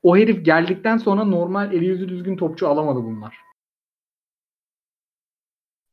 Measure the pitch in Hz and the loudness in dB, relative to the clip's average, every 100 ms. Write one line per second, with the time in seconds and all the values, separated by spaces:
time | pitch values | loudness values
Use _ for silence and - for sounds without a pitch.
0 | 180 185 220 190 160 160 170 185 226 220 | 6 6 4 2 4 2 2 -2 0 0
1 | 220 196 208 175 175 196 202 185 180 185 | 0 0 0 -2 -2 -4 -2 -2 -2 -2
2 | 185 180 175 185 165 165 175 143 156 127 | -6 -8 -8 -4 -4 -2 -2 0 0 -4
3 | 113 110 107 - _ _ _ _ _ _ | -6 -10 -14 -20 _ _ _ _ _ _
4 | _ _ _ _ _ _ _ _ _ _ | _ _ _ _ _ _ _ _ _ _
5 | _ _ _ _ _ _ _ _ _ | _ _ _ _ _ _ _ _ _